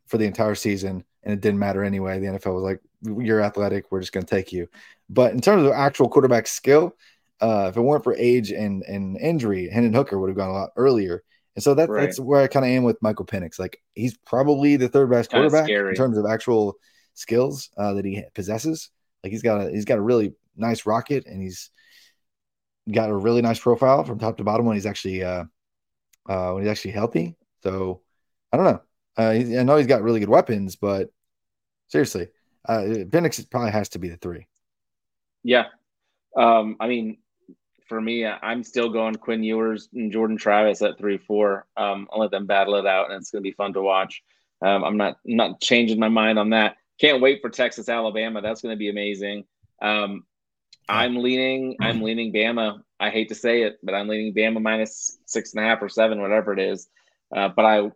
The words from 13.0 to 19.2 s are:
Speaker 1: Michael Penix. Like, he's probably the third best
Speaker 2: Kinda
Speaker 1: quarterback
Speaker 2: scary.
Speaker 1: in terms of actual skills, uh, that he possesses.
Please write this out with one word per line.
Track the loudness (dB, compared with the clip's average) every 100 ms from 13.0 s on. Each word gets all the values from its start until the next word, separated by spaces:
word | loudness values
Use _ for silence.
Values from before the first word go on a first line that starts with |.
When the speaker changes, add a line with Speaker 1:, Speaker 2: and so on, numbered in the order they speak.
Speaker 1:
Michael | -2 -4 -6
Penix. | -8 -10 -10
Like, | -12 -12 _
he's | -6 -6 -6
probably | _ 0 2 4 4 4
the | 4
third | 4 4
best | 4 2
Speaker 2:
Kinda | 2 4
Speaker 1:
quarterback | 4 2
Speaker 2:
scary. | 0 0
Speaker 1:
in | 0
terms | 0 0
of | 0
actual | -2 2 2 2 -4 _ _ _
skills, | -20 -2 0 0 -2 -12 -6
uh, | -4
that | -2 -4
he | -8 -10
possesses. | -10 -6 -4 -4 -6 -10 _ _ _